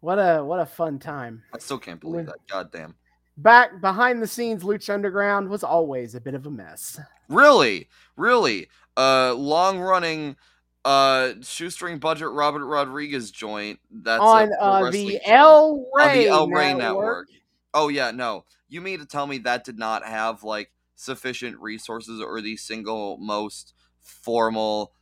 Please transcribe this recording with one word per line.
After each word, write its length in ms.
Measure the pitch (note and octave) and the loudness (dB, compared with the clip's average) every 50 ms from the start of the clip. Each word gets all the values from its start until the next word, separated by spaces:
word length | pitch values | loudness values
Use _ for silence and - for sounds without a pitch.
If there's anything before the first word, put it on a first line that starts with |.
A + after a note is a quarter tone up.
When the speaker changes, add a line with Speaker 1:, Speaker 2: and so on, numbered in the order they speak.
Speaker 1:
What 160 | - D#3 F3+ G3+ | -4 -2 0 2
a, 240 | G3+ F3+ E3+ D#3 C#3+ | 4 2 2 2 0
what 160 | C#3 E3+ F3+ | -4 -4 -4
a 60 | E3+ | -4
fun 340 | C#3+ - - E3+ D#3+ D3 C3+ | -6 -4 -6 -6 -6 -6 -8
time. 440 | C#3 E3 D3 C#3+ B2+ A#2 A2+ A2+ A2 _ - | -10 -12 -12 -10 -12 -12 -14 -18 _ _ -20
Speaker 2:
I 40 | A#2 | -18
still 220 | - - C#3 B2+ | -12 -12 -12 -12
can't 200 | - - F2 E2 | -12 -14 -18 -16
believe 160 | - E3 E3 | -12 -10 -10
Speaker 1:
When 100 | E3+ E3 D3+ | -10 -10 -10
Speaker 2:
that. 200 | - - _ _ | -14 -18 _ _
Goddamn. 480 | G2 F#2+ F2+ E2 - E2 D#2 D#2 E2+ _ _ _ _ _ _ _ _ - | -10 -10 -10 -10 -14 -16 -16 -16 -20 _ _ _ _ _ _ _ _ 0
Speaker 1:
Back 440 | C#3+ G#3 A#3 A#3+ B3 A3+ F#3 F#3+ | 4 8 8 8 6 4 -2 -4
behind 400 | E3+ F#3+ F#3+ F#3+ B3 B3 B3 A#3 | -4 -4 0 0 0 0 0 -2
the 60 | A3+ G#3 | -6 -8
scenes, 360 | - - A#3+ A#3 A3+ G3 E3 | -6 -6 -6 -6 -6 -6 -4
Lucha 300 | F#3+ G#3 G#3 - - G#3 | -6 -6 -6 -4 -6 -6
Underground 560 | G3+ G3+ G3+ F3+ G3+ G3+ G3+ G3+ G3+ G3 F#3+ | -4 -4 -4 -2 -2 -2 0 0 -2 -2 -4
was 140 | G3+ G#3 - | -8 -8 -4
always 520 | C3+ D3 E3+ E3 D3 C3+ B2+ B2 A2+ A2 | 0 0 0 0 0 -4 -8 -8 -10 -12
a 60 | B2 | -14
bit 140 | A#2 C3+ C3 | -12 -10 -12
of 100 | C3+ C3 | -10 -12
a 60 | D3 | -12
mess. 480 | D3+ A2+ F#2+ D#2+ D2+ - - - - - D3+ _ _ _ _ _ | -14 -14 -14 -16 -18 -16 -16 -16 -16 -18 -20 _ _ _ _ _
Speaker 2:
Really? 640 | C#3 E3+ C4+ D4 C#4+ A3 D3 A#2+ G2+ F2 - _ _ _ _ _ _ | 4 6 8 8 8 8 6 2 0 -4 -8 _ _ _ _ _ _
Really? 540 | - D#3 A3+ B3+ A#3+ G3+ C#3 A2 F#2+ D#2 _ _ _ _ _ _ | -4 0 2 2 2 2 0 -2 -4 -8 _ _ _ _ _ _
Uh, 380 | - C3 C3+ C3+ C3 C3 B2+ B2 | 0 2 4 4 4 2 2 0
long 460 | A#2+ C#3 C#3+ D3+ E3 F3+ F#3+ G3 F#3 | -2 -2 -2 0 2 2 2 0 -2
running, 580 | F3+ F#3 F#3 F#3 F3 E3 D#3+ D#3 D3+ D3 C3+ _ _ _ _ _ _ _ _ _ _ | -2 0 0 0 0 -2 -4 -6 -8 -10 -12 _ _ _ _ _ _ _ _ _ _
uh, 480 | C3 C#3 C#3 C#3 C3+ C3+ C3 C3 C3 A2+ G2 | 0 2 4 4 4 2 2 0 -2 -4 -8
shoestring 560 | B2 - - - E3+ F3 E3+ - - F3 E3+ D3+ | -14 -14 -12 -10 -10 -10 -12 -10 -10 -10 -10 -6
budget 320 | C3 D#3+ D#3+ D3 D#3+ D#3 | -4 -4 -4 -4 -6 -8
Robert 360 | - C#3+ D3 D3 C#3+ D3+ C#3+ | -4 0 0 0 0 -2 -6
Rodriguez 680 | B2+ D3+ D3 C#3+ C3+ C3 C#3+ D3 D3 C#3+ C3+ A#2 G#2 | -4 -2 -2 -2 -2 -4 -10 -8 -6 -8 -8 -8 -10
joint 480 | - - A#2 G#2+ G#2+ G#2 G#2 G#2 G#2 - _ _ | -14 -12 -10 -8 -8 -8 -8 -10 -12 -14 _ _
that's 300 | - A2+ F#2+ A2+ A2+ A2+ | -20 -12 -4 -2 0 4
a 20 | G3+ | 6
Speaker 1:
On, 240 | A3 A3+ A3 G#3+ G#3+ | 8 8 8 6 4
Speaker 2:
pro 100 | G#3 - | 0 0
Speaker 1:
uh, 220 | G#3 G3 G3 F#3+ F#3+ | 0 2 2 2 2
Speaker 2:
wrestling 220 | - F3+ G#3 G3+ G3 | 0 -2 -4 -4 -4
Speaker 1:
the 120 | G3 - - | -6 -6 2
Speaker 2:
show. 60 | F#3+ A3 | 6 8
Speaker 1:
El 360 | B3+ D4 D#4 D#4 D4+ D#4 D#4 D4+ C#4+ B3+ B3+ C4 C#4 | 10 10 12 10 10 8 6 2 -2 -6 -2 2 4
Speaker 2:
On 140 | D4 D4 C#4 | 6 6 6
the 40 | C4 | 4
Speaker 1:
Rey 80 | A#3 G#3 | 4 4
Speaker 2:
El 200 | - - - E3+ | 4 4 2 2
Rey 240 | F3 F3 D3 C#3+ D3 | 2 0 2 2 0
Speaker 1:
Network. 40 | C3+ | 0
Speaker 2:
Network. 500 | B2 A2+ - - G#3 A3 A#3 - - _ _ _ _ _ _ _ _ _ _ | -2 -2 -2 -2 -2 -4 -4 -6 -10 _ _ _ _ _ _ _ _ _ _
Oh, 140 | D3 D#3 D3 | 0 0 0
yeah, 220 | C#3+ C#3+ C3 A#2+ | 0 -2 -2 -4
no. 340 | A2+ B2 B2+ A#2+ G#2+ F#2 - _ _ _ _ _ | -4 -6 -6 -6 -6 -8 -10 _ _ _ _ _
You 100 | - E3+ | -16 -14
mean 200 | F3 F#3+ F#3+ F3 | -12 -10 -12 -12
to 60 | D3 | -14
tell 200 | C3+ - D3 C#3+ C#3+ | -10 -8 -8 -6 -6
me 120 | C#3 C3 | -8 -8
that 240 | A2 B2 B2 B2 A#2+ | -4 -4 -4 -4 -4
did 120 | - B2 G#2+ | -12 -12 -8
not 260 | A2+ A2 A2 G#2+ - | -6 -4 -4 -6 -6
have, 380 | G#2+ A2 A2 A2 A2+ A#2 G2+ G#2+ | -8 -8 -4 -4 -4 -6 -6 -8
like, 280 | G#2+ G#2+ G#2+ G#2 _ _ _ _ _ _ | -8 -8 -8 -8 _ _ _ _ _ _
sufficient 640 | _ - - C3 A#2+ - C3 B2+ - B2 B2 A2 - | _ -12 -12 -12 -10 -10 -10 -10 -8 -10 -12 -14 -12
resources 640 | - G#2+ G#2+ A2 - - A2+ A#2 A2 A2 A2+ A2 | -14 -12 -12 -12 -12 -12 -14 -14 -12 -14 -14 -12
or 180 | G#2+ C#2 E2 A2+ | -12 -10 -10 -10
the 160 | G#2+ G#2 A2 | -10 -10 -12
single 600 | G#2+ - - A2 A2+ G#2+ G#2 A2+ A2 G#2+ G2+ F2+ - | -12 -12 -12 -12 -12 -8 -8 -8 -8 -8 -10 -10 -12
most 560 | F2+ G#2+ G#2 G#2 G#2+ G#2 - - - _ _ _ _ _ _ _ | -10 -8 -6 -6 -6 -8 -12 -16 -20 _ _ _ _ _ _ _
formal 920 | _ - - - _ - A#2 A#2 A2+ A2+ A2+ A2 A2 G#2+ G#2+ G#2+ G#2 - _ _ | _ -20 -20 -18 _ -4 0 0 0 0 0 -2 -4 -2 -2 -4 -6 -8 _ _